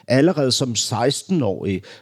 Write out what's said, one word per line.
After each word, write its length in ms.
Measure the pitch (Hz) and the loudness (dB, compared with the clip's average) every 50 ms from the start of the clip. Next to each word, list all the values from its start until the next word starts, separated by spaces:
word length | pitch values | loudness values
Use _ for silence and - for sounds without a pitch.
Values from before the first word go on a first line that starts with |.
| _ | _
Allerede 440 | - 123 131 143 175 185 151 139 127 | 0 2 4 4 4 2 2 0 0
som 240 | 120 - 139 127 113 | 0 0 -2 -2 -2
seksten-årig 1080 | - - - - 107 120 139 139 - - - 190 170 127 101 87 - - 98 95 90 - - - - | -4 -4 -4 -2 0 0 0 -2 -2 -4 -2 -2 0 0 -2 -2 -2 -4 -4 -4 -4 -6 -12 -20 -12